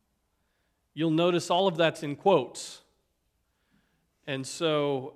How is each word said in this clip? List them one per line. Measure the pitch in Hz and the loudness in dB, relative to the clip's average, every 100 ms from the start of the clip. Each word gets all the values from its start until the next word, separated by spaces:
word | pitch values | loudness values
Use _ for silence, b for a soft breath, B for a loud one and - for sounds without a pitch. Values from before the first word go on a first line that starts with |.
| _ _ _ _ _ _ _ _ _ | _ _ _ _ _ _ _ _ _
you'll | 147 160 | -4 0
notice | 156 180 175 - | 2 2 2 0
all | 180 196 | 2 2
of | 160 | 2
that's | 160 - | 2 0
in | 147 143 | -8 -2
quotes. | 196 165 120 - - - _ _ _ _ _ _ _ _ _ _ _ _ _ _ - | 4 4 2 -8 -16 -18 _ _ _ _ _ _ _ _ _ _ _ _ _ _ -10
And | 135 131 | -8 -8
so, | - 165 151 143 135 135 | -4 0 0 0 -2 -6